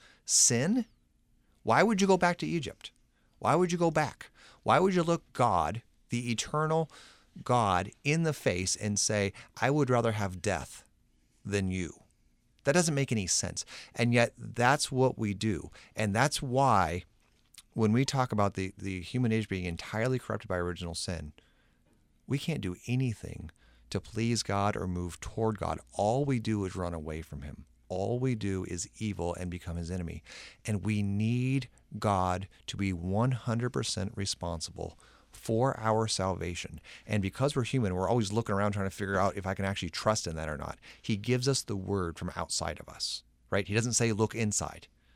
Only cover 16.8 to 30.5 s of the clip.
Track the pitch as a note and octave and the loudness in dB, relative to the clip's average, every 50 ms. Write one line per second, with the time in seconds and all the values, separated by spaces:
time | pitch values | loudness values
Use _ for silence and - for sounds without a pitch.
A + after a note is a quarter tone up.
16.8 | F2+ D#2+ E2+ F2 - - _ _ _ _ _ _ _ _ _ - - _ - - | 4 2 0 -4 -6 -10 _ _ _ _ _ _ _ _ _ -20 -20 _ -2 2
17.8 | A2 G#2+ G#2+ A#2+ C#3 C3+ - C#3 B2+ B2 - G#2 G2+ G2+ - - F#2+ F#2+ - - | 4 4 4 4 4 2 2 0 0 2 2 2 2 2 2 0 -4 -4 -4 -8
18.8 | G2 G2 F#2+ F#2 F2 - - B2+ B2+ A2+ A2 A2 G#2+ - G2 F#2 F2+ F2+ E2+ E2+ | -8 -6 -6 -6 -6 -4 -2 0 2 2 2 0 0 -2 -4 -4 -2 -4 -6 -6
19.8 | - - - G#2+ A2+ B2+ C3 B2 - - G#2+ G#2 - - F#2 F2+ F2 F2 F2 E2+ | -8 -6 -4 -2 0 0 -2 -2 -4 -4 -6 -6 -4 -4 -2 -2 -2 -2 -4 -6
20.8 | F2 E2+ E2 - - - F2+ D#2+ D#2+ D2+ - _ _ _ _ _ _ _ _ _ | -6 -8 -8 -6 -6 -6 -6 -6 -8 -10 -14 _ _ _ _ _ _ _ _ _
21.8 | _ _ _ _ _ _ _ _ _ - B2+ C#3+ - - D#3 - G2 F#2 F2+ - | _ _ _ _ _ _ _ _ _ -4 -4 -4 -2 -4 -4 -4 -4 -6 -8 -8
22.8 | - - A#2+ B2+ C3+ B2+ G#2+ - - - D#2+ - - D#2+ - _ _ _ _ _ | -4 -2 0 0 0 0 -2 -4 -8 -12 -12 -12 -12 -14 -16 _ _ _ _ _
23.8 | _ - - G2 - - - G#2+ A2+ A#2 A#2+ G#2+ - - G2 G2+ G2+ G2+ G#2+ - | _ -6 -6 -6 -6 -6 -4 -2 0 0 0 0 -2 -2 0 0 0 0 0 -2
24.8 | F#2 F#2 F2+ F2 F2+ F2 F2 - - - - - A2+ A2 G#2+ - - E2 D#2+ E2 | -2 -4 -2 -4 -4 -6 -8 -10 -12 -10 -4 -2 0 0 0 -2 -2 -4 -4 -4
25.8 | - _ - - G2+ G#2 A#2 C3+ D3 C#3 C3+ A#2+ G#2+ A2 A2 G#2 G2 F#2 F#2 F#2+ | -8 _ -2 0 0 2 2 2 0 0 0 0 0 0 0 0 -2 -2 -4 -4
26.8 | F2+ F2 F2 E2 D2+ D#2+ D#2 D#2+ D#2+ - - D2 C#2+ C#2+ - - - - _ _ | -4 -4 -4 -6 -6 -6 -8 -8 -8 -10 -10 -12 -10 -12 -14 -14 -18 -20 _ _
27.8 | _ - F2+ F#2 G2 G#2+ A#2 B2 B2+ C3 B2 A2 G#2 G2+ F#2+ F#2+ F#2 F#2 F2+ E2+ | _ -8 -4 -4 -2 -2 -2 0 0 0 0 0 -2 -2 -2 -2 -4 -4 -6 -6
28.8 | - - - - A2 G#2+ G2 F2+ E2+ F2 E2+ E2+ F2+ F2 F2 F2 - - E2+ E2+ | -8 -8 -8 -6 -4 -4 -2 -2 -2 -4 -4 -4 -6 -6 -8 -8 -8 -6 -6 -6
29.8 | E2+ E2 F2+ F#2 F2 E2 D#2+ E2 - - - - - - | -6 -4 -6 -6 -6 -6 -8 -10 -14 -16 -18 -18 -18 -20